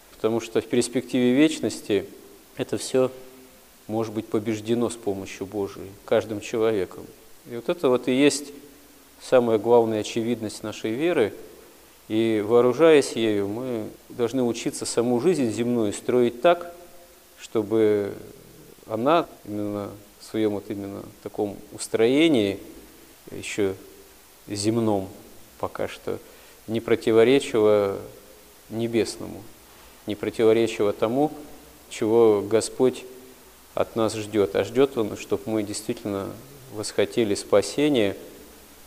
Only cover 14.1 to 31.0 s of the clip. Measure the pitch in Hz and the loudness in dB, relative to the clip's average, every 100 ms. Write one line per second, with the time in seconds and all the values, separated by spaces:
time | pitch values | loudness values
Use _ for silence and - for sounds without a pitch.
14.1 | 120 113 131 120 117 147 - 113 - 120 | -4 -2 0 0 -2 -6 -6 -4 -2 0
15.1 | 123 160 156 120 104 120 120 107 95 - | 2 2 2 0 -2 0 0 0 -2 0
16.1 | 123 120 123 175 175 - - - - - | 2 2 4 2 2 -2 -16 -20 -20 -20
17.1 | - - - - 113 101 110 107 104 101 | -20 -20 -20 -6 -4 0 2 4 2 -2
18.1 | 101 - - - - - - - 113 131 | -8 -16 -20 -20 -20 -20 -20 -8 -2 2
19.1 | 170 143 - - 104 104 104 101 101 - | 2 0 -10 -10 -8 -6 -6 -8 -12 -20
20.1 | - - 113 107 101 - 101 98 101 101 | -20 -8 -2 0 -2 -6 -10 -10 -12 -14
21.1 | - 104 - 104 98 - 110 - 110 117 | -16 -10 -4 -4 -6 -16 -14 -4 2 2
22.1 | 139 165 131 101 98 - - - - - | 4 4 4 0 -4 -12 -20 -20 -20 -20
23.1 | - - 95 - - 98 95 - - - | -20 -16 -14 -8 -2 -2 -4 -14 -20 -20
24.1 | - - - - 101 104 113 110 101 92 | -20 -20 -20 -12 -4 -2 0 0 0 -4
25.1 | - - - - - 98 - 95 - - | -12 -20 -20 -20 -10 -8 -6 -8 -8 -10
26.1 | 98 - - - - - 113 113 113 120 | -10 -12 -20 -20 -18 -8 -4 0 0 4
27.1 | 113 113 139 - 117 107 104 101 98 92 | 6 6 4 2 2 4 4 2 -4 -10
28.1 | - - - - - - 110 117 113 95 | -18 -20 -20 -20 -20 -12 -6 -2 0 -2
29.1 | - 92 87 104 - - - - - - | -6 -12 -14 -16 -20 -20 -20 -20 -14 -10
30.1 | 101 104 - 110 113 110 - 104 - | -6 -4 2 4 6 2 0 0 0